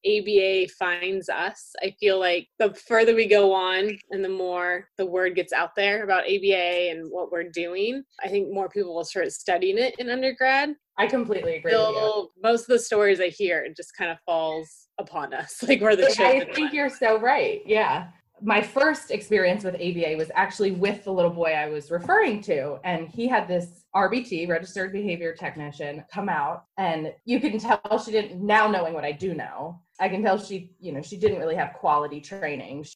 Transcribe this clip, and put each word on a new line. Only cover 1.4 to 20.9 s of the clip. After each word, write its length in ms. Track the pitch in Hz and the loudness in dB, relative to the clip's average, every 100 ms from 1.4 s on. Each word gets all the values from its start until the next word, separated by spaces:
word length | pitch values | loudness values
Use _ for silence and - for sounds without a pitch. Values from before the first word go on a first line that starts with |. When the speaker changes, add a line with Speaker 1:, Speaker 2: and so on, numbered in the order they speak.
| 180 - - - | -4 -8 -16 -8
Speaker 1:
I 100 | 190 - | -8 0
feel 180 | 208 190 | 2 4
like 300 | 180 175 - _ | 2 0 -4 _
the 140 | 214 | -2
further 400 | 202 - 226 226 | -2 0 4 6
we 120 | 226 214 | 4 6
go 280 | 208 196 | 6 6
on 440 | 190 185 185 208 196 _ | 4 2 0 0 -4 _
and 120 | 196 | -6
the 60 | 190 | -4
more 580 | 190 185 180 175 180 185 - | -4 -4 -2 -2 -4 -6 -6
the 80 | 185 | -2
word 300 | 180 185 180 | 0 0 0
gets 160 | 175 | -2
out 240 | - 170 - | -2 -2 0
there 280 | 202 208 | 0 0
about 220 | 202 185 - | 2 0 2
A 120 | 196 | 0
B 160 | 196 | 2
A 380 | 190 175 175 175 | 2 2 0 -2
and 200 | 165 160 | -4 -8
what 180 | 180 170 | -8 -6
we're 200 | 175 170 | -6 -6
doing, 540 | 170 170 185 214 269 277 - | -6 -6 -2 -2 -4 -10 -12
I 60 | 190 | -4
think 240 | 202 180 | -2 -2
more 160 | 196 185 | -4 -4
people 260 | 202 180 165 | -4 -4 -4
will 80 | |
start 280 | 165 202 165 | -6 -4 -4
studying 440 | - - 175 185 202 | -4 -2 0 2 2
it 180 | 254 240 | 0 -2
in 100 | 247 | -4
undergrad. 680 | 254 262 254 262 269 294 294 _ - | -2 -2 2 2 4 0 -6 _ -2
Speaker 2:
I 100 | 220 | 0
completely 500 | 262 226 202 170 160 | 2 0 -2 -2 -2
agree 160 | - | 2
with 160 | 220 220 | 4 4
you. 40 | 214 | 2
Speaker 1:
So 360 | 214 214 185 _ | 0 0 -6 _
most 200 | 214 233 | 2 2
of 60 | 233 | 4
the 120 | 240 | 2
stories 400 | 233 214 202 185 | 4 4 4 4
I 80 | 180 | 2
hear, 360 | 170 196 160 | 0 0 0
it 120 | 135 160 | -2 -12
just 220 | 170 - | -18 -8
kind 140 | 175 | -6
of 80 | 165 - | -6 -2
falls 600 | 165 160 160 156 - _ - | -2 0 -4 -10 -20 _ -14
upon 360 | - 156 143 | -8 -8 -6
us, 280 | 135 156 - | -8 -10 -8
<laughs> 40 | 233 | 2
like, 140 | 254 | 4
we're 160 | 214 196 | 6 6
the 80 | 180 | 6
Speaker 2:
I 80 | |
Speaker 1:
chosen 400 | - - 269 262 | 6 6 4 2
Speaker 2:
think 40 | - | -2
Speaker 1:
one. 160 | 302 | -2
Speaker 2:
you're 160 | 294 285 | 0 -2
so 280 | - 226 220 | 0 2 4
right. 440 | 233 277 131 - - | 4 2 0 -2 0
Yeah. 460 | 214 185 143 175 _ _ _ | 2 2 -2 -6 _ _ _
My 200 | 208 196 | 0 0
first 500 | - 269 302 294 - | 2 2 2 2 -4
experience 520 | 208 - 208 180 196 | -8 0 2 4 2
with 120 | 190 175 | -4 -4
A 180 | 175 | -4
B 120 | 175 165 | -2 -2
A 100 | 156 | -2
was 160 | 160 180 | -2 0
actually 360 | 196 - 202 | 0 0 0
with 340 | 180 196 | 2 -2